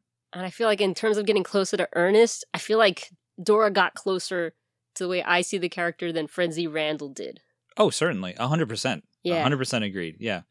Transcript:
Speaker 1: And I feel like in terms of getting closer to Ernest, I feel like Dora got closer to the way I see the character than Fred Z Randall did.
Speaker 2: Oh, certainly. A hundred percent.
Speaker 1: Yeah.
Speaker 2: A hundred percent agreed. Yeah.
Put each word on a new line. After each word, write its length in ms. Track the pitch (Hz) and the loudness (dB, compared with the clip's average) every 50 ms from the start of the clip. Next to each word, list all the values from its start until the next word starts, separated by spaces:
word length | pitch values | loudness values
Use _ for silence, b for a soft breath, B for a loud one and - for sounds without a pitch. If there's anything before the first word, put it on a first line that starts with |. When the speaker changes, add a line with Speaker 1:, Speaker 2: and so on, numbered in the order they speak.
| _ _ _ _ _ _ - | _ _ _ _ _ _ -12
Speaker 1:
And 120 | 180 185 | -10 -10
I 40 | 185 | -10
feel 180 | - - 226 226 | -6 -2 0 0
like 140 | 214 196 | 2 2
in 120 | 208 190 175 | 2 0 0
terms 220 | - - 220 214 208 | 0 0 0 0 0
of 80 | 208 | 2
getting 180 | 196 214 196 185 | 2 2 0 0
closer 320 | - - 202 190 - - 185 | 0 0 0 0 0 0 -2
to 120 | 180 - - | -2 -2 0
Ernest, 520 | - 175 185 202 214 233 226 - - - - - | 2 2 6 6 6 6 6 4 -2 -10 -10 -10
I 40 | 185 | -8
feel 200 | - - 214 220 | -4 0 2 4
like 320 | 226 202 175 - - - - _ _ _ _ - 180 | 4 4 2 0 -6 -16 -20 _ _ _ _ -4 0
Dora 260 | 208 208 214 220 208 | 2 4 4 4 4
got 260 | 196 196 185 - - | 4 2 2 0 0
closer 580 | - - 202 190 185 - - 190 175 170 165 - _ _ _ _ _ _ _ _ | -4 -4 -2 -2 -2 -2 -4 -4 -4 -4 -4 -6 _ _ _ _ _ _ _ _
to 80 | - 190 | -8 -4
the 60 | 180 | -2
way 120 | 185 180 170 | -2 -2 0
I 180 | - 175 180 | 2 2 2
see 160 | 180 - - 190 | 2 0 -2 -4
the 100 | 170 175 | -4 -4
character 420 | - - 175 170 165 - 180 170 165 | -4 -4 -4 -4 -4 -4 -6 -4 -4
than 140 | 165 156 151 | -4 -4 -4
Fred 260 | - - 180 170 160 | -2 -2 -2 0 0
Z 140 | 165 175 160 | -2 -4 -4
Randall 420 | 151 156 156 151 156 151 147 143 | -2 -2 -2 -2 -2 -4 -6 -10
did. 320 | 135 - 98 65 - - _ _ _ _ _ _ _ - | -10 -10 -10 -12 -12 -14 _ _ _ _ _ _ _ 2
Speaker 2:
Oh, 120 | 214 180 | 2 2
certainly. 440 | - - 156 175 151 95 92 90 90 - | 2 2 0 -2 -2 -2 -4 -6 -6 -4
A 100 | 117 127 | -2 0
hundred 220 | 151 170 160 110 | 0 0 0 -2
percent. 340 | 113 104 - - 107 78 - _ _ _ - | -4 -4 -4 -4 -4 -4 -8 _ _ _ -6
Speaker 1:
Yeah. 120 | 180 175 | -2 -2
Speaker 2:
A 80 | 165 151 | 0 2
hundred 140 | 156 147 135 | 0 0 0
percent 260 | 131 - - 120 107 | -2 -2 -2 -2 -2
agreed. 320 | 101 92 98 90 82 78 - | -4 -4 -6 -6 -8 -8 -8
Yeah. 220 | - 113 101 87 - _ | -6 -6 -6 -6 -6 _